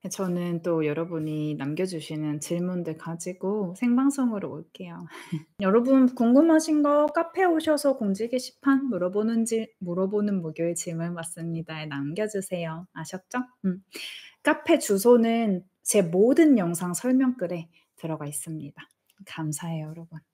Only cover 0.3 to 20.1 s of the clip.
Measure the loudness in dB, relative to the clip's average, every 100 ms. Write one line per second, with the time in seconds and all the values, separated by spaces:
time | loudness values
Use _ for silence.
0.3 | -2 -2 -4 -2 0 0 -2 -4 -4 -4
1.3 | -4 -4 -4 -6 -4 -4 -6 -8 -6 -4
2.3 | -4 -4 -4 -2 -4 -6 -8 -10 -10 -10
3.3 | -8 -4 -4 -6 -2 0 2 2 2 -2
4.3 | -2 -8 -10 -16 -16 -14 -14 -16 -18 -10
5.3 | -10 -10 _ 4 4 6 6 6 4 6
6.3 | 6 8 4 4 2 4 4 2 0 -2
7.3 | 2 2 4 2 2 2 2 0 -2 -2
8.3 | -4 -4 _ 2 2 2 -2 0 0 0
9.3 | 0 0 -2 -4 _ -6 -2 0 0 0
10.3 | -2 -4 -4 -4 -2 -6 -4 -6 -6 -10
11.3 | -10 -6 -6 -8 -10 -8 -6 -6 -4 -4
12.3 | -4 -6 -6 -6 -8 -12 -14 -12 -12 _
13.3 | -8 -8 _ -6 -6 _ -16 -16 -16 -20
14.3 | _ 0 0 2 2 2 2 6 6 6
15.3 | 2 0 -2 -6 _ 0 2 2 4 4
16.3 | 6 6 6 4 -2 -4 -4 0 2 2
17.3 | 0 -4 -6 -10 _ _ _ -8 -6 -6
18.3 | -10 -10 -10 -12 -16 -20 _ _ _ -16
19.3 | -8 -6 -6 -6 -8 -8 -14 -16